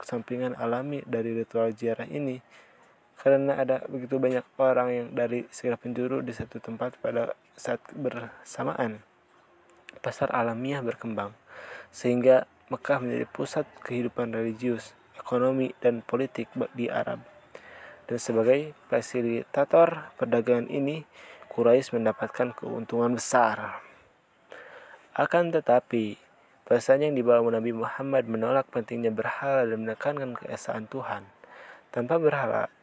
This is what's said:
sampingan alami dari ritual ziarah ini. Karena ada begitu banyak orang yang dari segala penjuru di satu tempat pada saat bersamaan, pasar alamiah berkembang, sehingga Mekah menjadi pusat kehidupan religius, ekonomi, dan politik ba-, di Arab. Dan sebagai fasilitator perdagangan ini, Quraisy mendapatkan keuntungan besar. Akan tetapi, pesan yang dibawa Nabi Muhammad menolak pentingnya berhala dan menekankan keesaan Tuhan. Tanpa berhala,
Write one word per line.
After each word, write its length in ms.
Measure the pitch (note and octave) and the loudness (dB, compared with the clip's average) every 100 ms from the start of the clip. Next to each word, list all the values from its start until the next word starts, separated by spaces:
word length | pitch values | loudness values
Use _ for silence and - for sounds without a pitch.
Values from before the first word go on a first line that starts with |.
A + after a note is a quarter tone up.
sampingan 480 | - B2 - B2 B2+ - | -6 -8 -4 -4 -4 -4
alami 400 | A#2 A#2+ C#3+ C#3+ - | -2 -2 -2 -6 -4
dari 240 | A#2 A#2 | -4 -2
ritual 400 | A2+ A2+ A#2 A2+ | -4 -2 0 0
ziarah 400 | A2 A#2 A2+ - | 0 -2 -2 -4
ini. 320 | D3 C#3 B2+ - - - _ - _ _ - | -4 -4 -6 -12 -20 -20 _ -20 _ _ 0
Karena 400 | C#3 C#3 C#3 C3 | 4 6 4 0
ada 320 | B2+ C3 - | 0 0 -2
begitu 320 | C3+ B2 C3+ | -8 -4 0
banyak 240 | C3 B2+ - - | 2 0 -2 2
orang 300 | C3+ B2+ B2 | 4 4 2
yang 160 | B2 A#2+ B2 | 0 -4 -2
dari 320 | A#2+ A#2+ A#2 | 0 -2 -4
segala 320 | - B2+ A#2 | -6 -4 -4
penjuru 400 | A#2+ A#2+ B2+ C3 | -4 -4 -2 -2
di 160 | B2+ A2+ | -4 -8
satu 240 | A2+ A#2 | -10 -12
tempat 400 | - A2+ B2 - | -10 -6 -6 -4
pada 400 | A2+ A#2 A#2 - _ - | -2 -2 -2 -4 _ -10
saat 240 | - A#2+ - - | -6 -6 -6 -6
bersamaan, 1040 | C3 A#2+ A2+ - - - C3 - A#2+ G#2+ - _ _ _ _ _ _ _ - - | -4 -4 -8 -14 -12 -6 -4 -2 -2 -4 -14 _ _ _ _ _ _ _ -20 -10
pasar 240 | B2+ - C#3 - | -8 -2 -2 0
alamiah 480 | A#2 A2+ C3 C#3+ | 0 -2 -4 -4
berkembang, 480 | A#2 - A#2 G#2 G2+ - - - - - - | -4 -6 -6 -6 -6 -10 -20 -20 -16 -18 -16
sehingga 560 | - B2 B2 B2 B2+ - _ - | -4 0 4 6 6 4 _ -10
Mekah 320 | C3 - C#3 | -6 0 0
menjadi 260 | B2 A#2+ - | 0 -4 -4
pusat 340 | - C#3 D#3 C#3+ - - | -6 -4 -4 -4 -8 -6
kehidupan 480 | B2 A#2 - A#2 A2+ | -4 -4 -4 -4 -2
religius, 560 | A2+ A2 B2 A2+ - - _ - | -4 -2 -2 -2 -6 -18 _ -18
ekonomi, 560 | - B2 B2+ C3+ C3 - | -2 2 2 2 -2 0
dan 240 | B2 A#2 | 0 0
politik 480 | - B2 C3+ - A2+ | -2 -2 -2 -4 -6
ba-, 200 | C3 A2+ B2 | -4 -4 -2
di 160 | A#2 | -2
Arab. 320 | - - A#2+ - - - - - - - - - | -2 -4 -6 -10 -20 -20 -20 -20 -20 -20 -20 -6
Dan 80 | A#2 | -4
sebagai 560 | - A2+ A2+ C#3 D3+ - - | 0 4 6 4 2 -10 -2
fasilitator 1200 | B2 - B2 A#2 A#2 - - C#3+ E3 E3 E3 - - | -2 0 -2 0 -2 -2 0 4 6 6 4 -10 -6
perdagangan 480 | A#2+ A#2+ A#2 A#2+ A#2 | 0 2 4 2 2
ini, 400 | C#3+ C#3 D#3 - - - - - | -2 -2 -4 -10 -18 -20 -20 -8
Quraisy 480 | - A#2 B2+ C3+ A#2+ | 2 6 6 4 0
mendapatkan 560 | A2 - A2+ - B2 - | 0 0 -4 -2 -4 -4
keuntungan 560 | A#2+ A#2 A2+ A#2 A#2+ A#2 | -8 -8 -4 0 2 0
besar. 720 | - B2+ A2+ G#2 G#2+ - - - _ _ _ _ _ - - - - - - - | 2 4 4 2 -6 -10 -16 -20 _ _ _ _ _ -20 -20 -20 -20 -20 -6 -2
Akan 320 | D3 E3+ E3+ | 2 2 2
tetapi, 640 | D#3+ - B2 - A#2 G#2+ G2+ _ _ _ _ | 2 4 4 4 -2 -2 -6 _ _ _ _
pesan 400 | - A#2+ - C3+ | 2 2 4 4
yang 80 | D3+ | 4
dibawa 320 | C#3 A#2+ A#2+ A#2 | 2 6 6 6
Nabi 240 | A2+ A#2 A2+ | 2 0 -2
Muhammad 480 | A2 - C3+ C3 A#2 | -4 -6 0 0 0
menolak 400 | A2+ A2+ C3+ C3+ | -2 2 2 0
pentingnya 400 | B2 A2 A#2+ A#2 | -4 -4 -2 -2
berhala 560 | A2 A2 - C#3 C3+ A#2 | -2 -4 -4 0 2 2
dan 160 | A2 | -2
menekankan 480 | A2 A2 C#3+ D3 C3 A#2+ | -4 -4 -4 -4 -6 -8
keesaan 480 | - - - A2+ A2 | -10 -8 -6 -6 -6
Tuhan. 400 | C3 A#2 F2+ G2 _ - - - - _ | -8 -6 -8 -10 _ -20 -20 -20 -20 _
Tanpa 240 | A#2+ B2 E3 | -4 0 2
berhala, 500 | D#3 C#3+ A#2+ A2 G#2 _ | 4 2 0 -2 -4 _